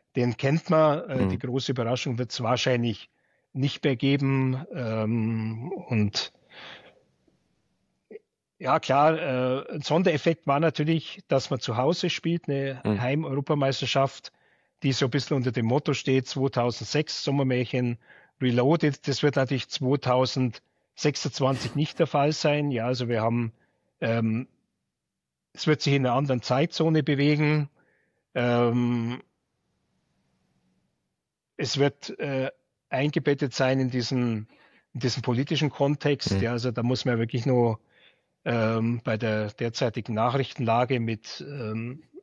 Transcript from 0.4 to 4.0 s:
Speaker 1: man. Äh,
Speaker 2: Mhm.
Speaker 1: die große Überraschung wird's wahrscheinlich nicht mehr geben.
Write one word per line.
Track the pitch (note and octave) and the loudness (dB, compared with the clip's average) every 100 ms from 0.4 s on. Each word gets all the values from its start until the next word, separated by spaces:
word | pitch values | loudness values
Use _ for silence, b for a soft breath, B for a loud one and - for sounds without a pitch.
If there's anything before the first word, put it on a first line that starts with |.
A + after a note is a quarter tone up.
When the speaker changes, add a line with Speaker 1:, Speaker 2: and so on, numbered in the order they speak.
| C3+ D#3+ - | 0 0 2
Speaker 1:
man. | D#3+ D#3 D3 - | 4 6 4 -2
Äh, | C3+ F#2+ | -2 0
Speaker 2:
Mhm. | |
Speaker 1:
die | F#2 | 0
große | B2 B2+ - | -2 -4 -2
Überraschung | B2+ A#2 B2 - A#2+ | -2 -2 -2 -2 -4
wird's | B2 - | -4 -4
wahrscheinlich | A2+ B2 - B2 A#2 G2+ - _ _ _ _ | 0 0 2 2 0 -2 -8 _ _ _ _
nicht | C3+ C#3 - | -4 -2 -2
mehr | D#3 | -2
geben. | B2+ | 0